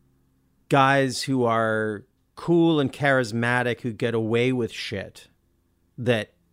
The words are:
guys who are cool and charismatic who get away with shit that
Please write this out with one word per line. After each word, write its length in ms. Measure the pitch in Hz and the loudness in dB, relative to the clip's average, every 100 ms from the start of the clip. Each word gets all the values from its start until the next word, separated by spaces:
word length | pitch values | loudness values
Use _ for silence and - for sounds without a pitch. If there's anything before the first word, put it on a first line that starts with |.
| _ _ _ _ _ _ - | _ _ _ _ _ _ -2
guys 540 | 139 135 139 135 117 | 2 4 4 0 -2
who 200 | - 131 | -2 0
are 600 | 117 113 113 110 110 104 - _ _ - | 2 2 0 0 -2 -6 -12 _ _ -8
cool 440 | - 170 165 156 | 0 4 4 4
and 120 | 131 | 0
charismatic 880 | - 143 131 117 117 117 123 123 113 | 0 2 2 0 -2 0 0 -2 -4
who 100 | 123 | -6
get 220 | 107 120 | -4 -4
away 380 | 113 110 117 127 | -2 0 0 0
with 200 | 127 110 | 0 -4
shit 560 | - - 98 90 - - _ _ _ _ _ _ - | -6 -10 -10 -10 -16 -20 _ _ _ _ _ _ -6
that 360 | 120 113 107 _ _ | -2 0 -2 _ _